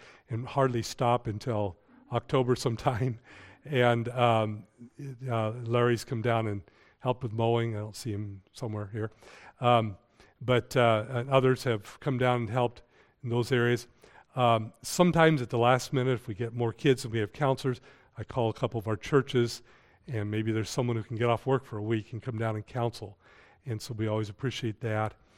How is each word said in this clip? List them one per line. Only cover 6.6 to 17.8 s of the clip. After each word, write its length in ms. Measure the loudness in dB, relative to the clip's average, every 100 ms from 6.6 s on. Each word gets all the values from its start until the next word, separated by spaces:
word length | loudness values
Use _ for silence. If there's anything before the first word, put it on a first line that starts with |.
| -8 _ _ _
helped 240 | -4 -4
with 100 | -4
mowing. 440 | 0 2 2 0 -4
I 20 |
don't 180 | -8 -10
see 140 | -8
him 320 | -6 -8 -12 _
somewhere 380 | -12 -8 -8 -8
here. 180 | -8 -8 -10 -20 -20 -20 0
Um, 360 | 4 4 4 -6 _ _ -20 _
but, 360 | 0 0 2 4
uh, 280 | 6 4 0
and 220 | -6 2
others 340 | 4 4 2
have 360 | 0 -2 -4 -8
come 180 | -4 0
down 220 | 2 0
and 100 | -2
helped 320 | -2 -2 -4 -20 _ _ _
in 80 | -4
those 220 | -2 0
areas. 340 | 2 2 0 -4 _ -20 -20 _
Um, 380 | 2 4 4 0 -12
sometimes 600 | -4 4 4 6 6 4
at 80 | 0
the 80 | 2
last 340 | 4 4 2
minute, 220 | -2 0
if 120 | -2 -4
we 80 |
get 200 | -8 -6
more 180 | -2 -4
kids 320 | 0 2 2
and 80 | 0
we 80 | -4
have 120 | -4
counselors, 480 | 0 0 0 -2 -4